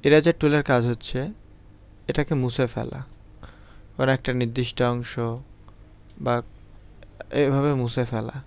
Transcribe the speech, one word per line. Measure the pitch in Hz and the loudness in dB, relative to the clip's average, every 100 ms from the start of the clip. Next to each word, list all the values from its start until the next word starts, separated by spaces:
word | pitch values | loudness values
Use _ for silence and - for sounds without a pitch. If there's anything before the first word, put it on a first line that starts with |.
ইরেজার | 143 151 160 165 | 6 6 6 2
টুলের | 151 147 | 2 2
কাজ | 139 127 117 | 2 2 2
হচ্ছে | 117 - 131 143 214 - - - - - - - | -2 -4 -4 -6 -10 -20 -20 -20 -20 -20 -18 -4
এটাকে | 147 147 147 | -2 0 0
মুছে | 127 - 127 | 0 0 0
ফেলা, | - 123 135 131 - - - - - - - - - | -2 -8 -8 -14 -16 -20 -20 -20 -20 -20 -20 -18 -2
কোনো | 131 | 2
একটা | 131 - | 2 0
নির্দিষ্ট | 123 120 120 123 - | -2 -2 -2 -4 0
অংশ | 123 120 120 - 117 117 139 - - - - - - - | 0 0 -4 -4 -4 -6 -12 -20 -20 -20 -20 -20 -20 -8
বা | 131 120 - - - - - - - - - | -2 -2 -2 -18 -20 -20 -20 -20 -20 -18 -6
এভাবে | - 139 139 143 | 0 2 4 2
মুছে | 139 120 117 120 | 0 0 -2 -2
ফেলা | 117 113 135 | -2 -6 -10